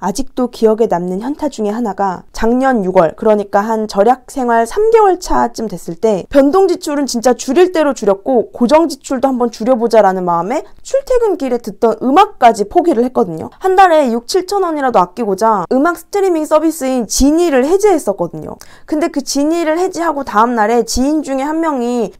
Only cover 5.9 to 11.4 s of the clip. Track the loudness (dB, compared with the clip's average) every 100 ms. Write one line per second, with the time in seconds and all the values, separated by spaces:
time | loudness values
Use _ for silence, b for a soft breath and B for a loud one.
5.9 | -4 -2 -2 0 2 4 4 2 0 -4
6.9 | -4 -4 -2 0 0 0 2 2 2 -2
7.9 | 0 0 -2 0 0 -2 -2 2 4 2
8.9 | -4 -6 -2 -2 0 -4 -2 -2 0 2
9.9 | 4 4 2 -2 -2 -2 -4 B B -6
10.9 | -6 0 0 0 -2